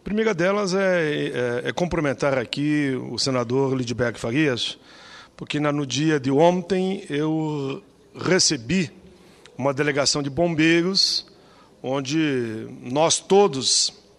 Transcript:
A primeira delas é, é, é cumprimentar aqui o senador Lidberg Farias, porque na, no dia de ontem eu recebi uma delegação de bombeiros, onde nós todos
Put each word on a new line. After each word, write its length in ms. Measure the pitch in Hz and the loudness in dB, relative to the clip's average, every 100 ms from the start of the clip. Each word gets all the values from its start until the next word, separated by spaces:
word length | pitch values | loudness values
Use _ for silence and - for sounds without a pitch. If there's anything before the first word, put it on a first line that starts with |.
A 20 | |
primeira 300 | - 208 220 | -2 0 0
delas 400 | 175 180 202 202 | 2 2 2 0
é, 880 | 190 190 180 156 147 143 139 123 120 | 0 2 2 0 -2 -2 -2 -2 -2
é, 60 | 135 | -4
é 20 | |
cumprimentar 640 | - 175 170 143 127 143 | -4 -2 0 -2 0 0
aqui 640 | 131 - - 147 147 143 127 127 | 0 -2 -4 0 0 0 -4 -6
o 80 | 117 | -4
senador 580 | 135 127 117 131 135 131 | -2 0 0 0 0 -2
Lidberg 420 | 120 120 120 110 | -4 -2 -2 -2
Farias, 600 | 117 127 151 117 - - - - - - - - | -4 0 0 0 -4 -8 -20 -20 -20 -20 -20 -18
porque 220 | 131 147 | -8 -2
na, 120 | 147 | 0
no 140 | 147 | -2
dia 340 | 139 123 156 151 | -2 0 0 0
de 120 | 127 | 2
ontem 760 | 139 170 180 147 190 185 190 - | 4 4 4 -2 -2 -2 -4 -6
eu 720 | 143 156 160 156 151 135 135 - _ _ - | -4 -2 -2 -4 -6 -6 -8 -14 _ _ -8
recebi 720 | - 185 - 147 117 185 156 - - - - - - | 0 2 2 -2 0 0 0 -8 -20 -20 -20 -20 -18
uma 160 | - 131 | -2 -2
delegação 520 | 135 147 143 131 151 | 0 0 2 0 0
de 80 | 143 | -2
bombeiros, 960 | 135 170 156 160 170 175 190 - - - - - - - _ | 0 0 4 4 4 2 0 0 -2 -8 -20 -20 -20 -20 _
onde 840 | 127 139 131 160 151 131 117 110 117 127 | -4 -4 -2 0 0 0 -2 -6 -10 -14
nós 380 | 127 139 160 - | -4 2 2 2
todos 760 | - 196 202 135 113 - - - - | 4 6 6 2 0 0 0 -6 -20